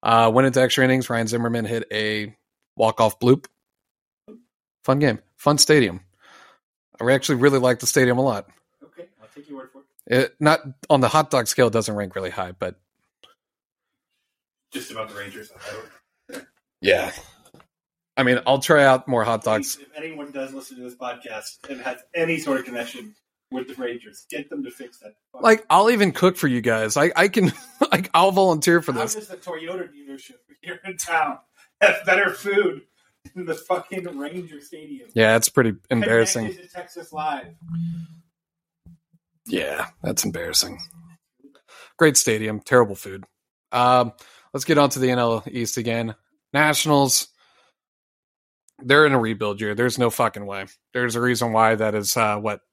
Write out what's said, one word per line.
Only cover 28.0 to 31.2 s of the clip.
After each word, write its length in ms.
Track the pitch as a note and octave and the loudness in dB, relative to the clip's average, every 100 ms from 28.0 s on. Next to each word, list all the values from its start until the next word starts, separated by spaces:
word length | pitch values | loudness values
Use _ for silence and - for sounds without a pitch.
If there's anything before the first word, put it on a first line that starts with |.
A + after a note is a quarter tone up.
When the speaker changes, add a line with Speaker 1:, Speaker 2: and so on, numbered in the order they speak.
| G3 | 0
Speaker 1:
I'll 180 | E3 F#3 | 2 4
volunteer 500 | F#3+ F#3+ D#3+ D#3+ E3+ | 4 2 2 4 2
for 120 | D#3+ | 2
Speaker 2:
How 80 | B2+ | -4
Speaker 1:
this. 140 | A2+ G#3+ | -4 -6
Speaker 2:
does 120 | G#3+ | -12
the 80 | F3+ | -16
Toyota 520 | - D#3+ E3 F#3 E3+ | -12 -12 -10 -10 -12
dealership 460 | C#3+ C#3+ C#3 - C4 _ _ | -16 -20 -20 -20 -20 _ _
here 180 | E3+ F3+ F#3+ | -16 -14 -14
in 100 | F3+ | -10
town 420 | - E3 | -4 -2